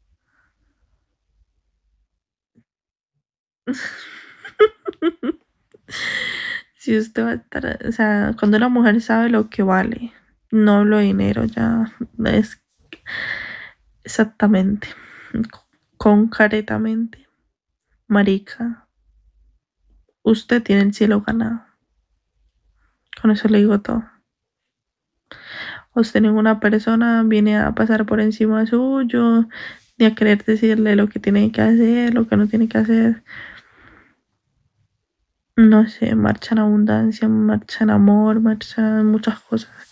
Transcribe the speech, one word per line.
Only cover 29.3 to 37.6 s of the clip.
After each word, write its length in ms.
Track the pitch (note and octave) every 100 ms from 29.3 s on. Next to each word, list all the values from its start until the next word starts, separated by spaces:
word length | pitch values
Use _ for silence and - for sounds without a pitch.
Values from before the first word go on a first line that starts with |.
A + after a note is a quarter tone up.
| A3+ A3+ - - - _ -
ni 80 | A3
a 100 | A3
querer 280 | G#3+ G#3
decirle 540 | - A3 A3 A3 G#3+ G3+
lo 100 | G#3
que 120 | G#3
tiene 300 | G3+ G3+ G#3+
que 100 | A3
hacer, 520 | G#3+ A3+ A3+ A#3+ A#3+
lo 140 | A#3 A3+
que 80 | G#3
no 120 | G#3
tiene 200 | A3 A3+
que 120 | A3+
hacer. 440 | A3 A3+ A3+ A3+ _ - - - _ _ - - _ _ _ _ _ _ _ _ _ _ _ _ _ _ _ -
No 320 | A3+ G#3+ A3
sé, 280 | - A3+ A3+
marcha 400 | G#3 G#3 - A3
en 40 |
abundancia, 680 | G#3+ G#3 G#3 G#3+ A3+ G#3+ A3
marcha 560 | A3 G#3+ A3